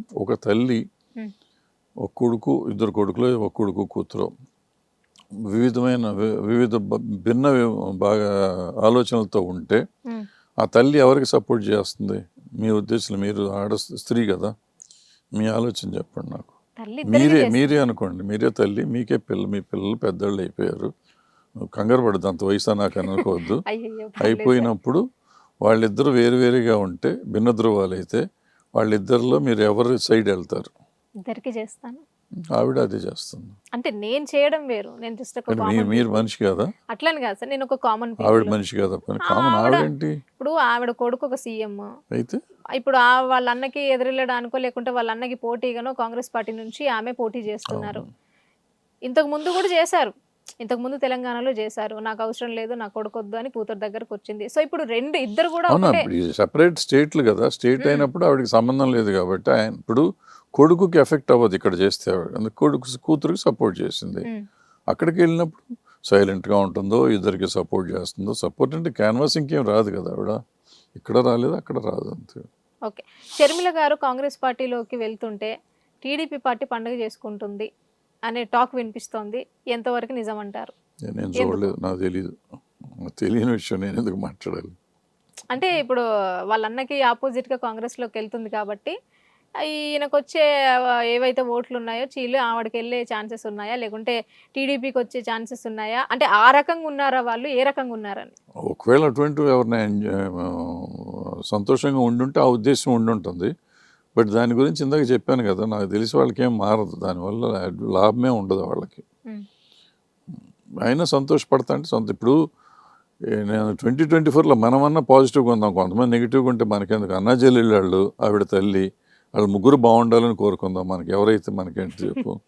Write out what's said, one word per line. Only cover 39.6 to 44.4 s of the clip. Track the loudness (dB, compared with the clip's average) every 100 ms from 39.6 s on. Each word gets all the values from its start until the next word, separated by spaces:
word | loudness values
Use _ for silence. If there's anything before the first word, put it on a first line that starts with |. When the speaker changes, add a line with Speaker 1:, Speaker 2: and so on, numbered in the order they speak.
| 4 2
Speaker 1:
ఆవిడేంటి? | 2 -2 -6
Speaker 2:
ఇప్పుడు | -6 -10 -8 -2
ఆవిడ | 0 2 0 -2
కొడుకు | -4 -4 -4 -6
ఒక | -6
సీఎం. | -8 -8 -8 -10 -14 -16 -8
Speaker 1:
అయితే? | -6 -4 -8 -10 _ -10 -6
Speaker 2:
ఇప్పుడు | 0 4
ఆ | 6 4
వాళ్ళ | 2 0 0
అన్నకి | -2 -4 -4
ఎదురెళ్ళడానికో, | -2 0 -2 -2 -2 -4